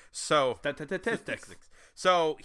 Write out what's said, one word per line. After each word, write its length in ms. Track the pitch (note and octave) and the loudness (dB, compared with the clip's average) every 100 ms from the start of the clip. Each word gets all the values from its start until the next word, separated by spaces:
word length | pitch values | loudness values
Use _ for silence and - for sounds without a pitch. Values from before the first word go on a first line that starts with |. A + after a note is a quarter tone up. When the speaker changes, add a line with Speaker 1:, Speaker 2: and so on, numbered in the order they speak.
| - | -18
Speaker 1:
So 440 | - - D#3 C3+ A#2 | -12 0 2 2 0
Speaker 2:
Statistics. 600 | C#3+ C#3+ D3+ F#3 - A3+ | -6 -8 -8 -6 -4 -6
Speaker 1:
statistics. 480 | - A2+ - F#2 - - - | -6 -10 -12 -20 -20 -20 -20
So 440 | - F#3 F3+ D#3+ D3+ | -2 4 4 4 -2